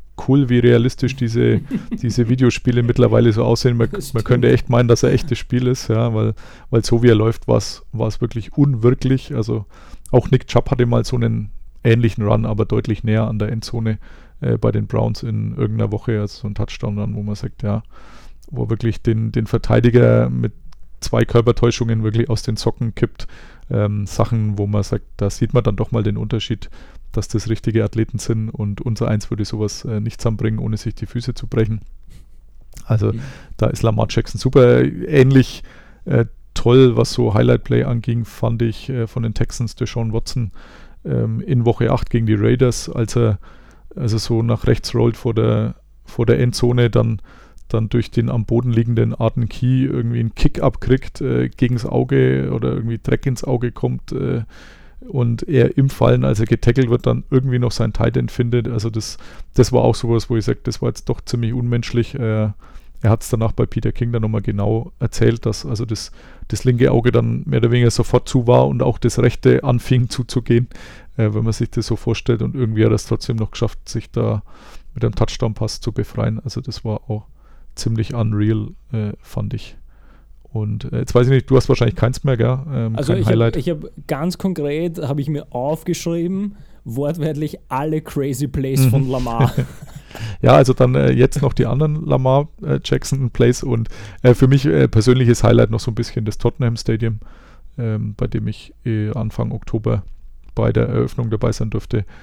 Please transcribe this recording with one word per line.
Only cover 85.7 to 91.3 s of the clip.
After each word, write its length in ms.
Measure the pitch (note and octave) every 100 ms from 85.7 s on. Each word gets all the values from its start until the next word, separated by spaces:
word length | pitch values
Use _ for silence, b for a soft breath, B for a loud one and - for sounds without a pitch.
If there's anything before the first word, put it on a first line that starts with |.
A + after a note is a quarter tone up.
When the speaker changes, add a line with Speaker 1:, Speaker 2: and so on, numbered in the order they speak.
| D#3+ - E3 E3+ E3+ E3+ F#3+ G#3 G3+ B B
Speaker 2:
wortwörtlich 720 | B2 A#2 D3 E3 D3+ D3 D3+ - -
alle 320 | C3+ D3+ D#3
crazy 480 | D#3 D3 C#3+ B2+ C#3+
Plays 380 | D3 C3+ C3+ C3
von 180 | C3
Speaker 1:
Mhm. 60 | C3
Speaker 2:
Lamar. 420 | C3 B2 A#2 - -
Speaker 1:
<laughs> 40 | B2+ - - B B B A2 B
Ja, 120 | A#2+
also 180 | C#3+ B2
dann, 220 | - B2+
äh, 160 | C3 C3+
jetzt 320 | B2 C3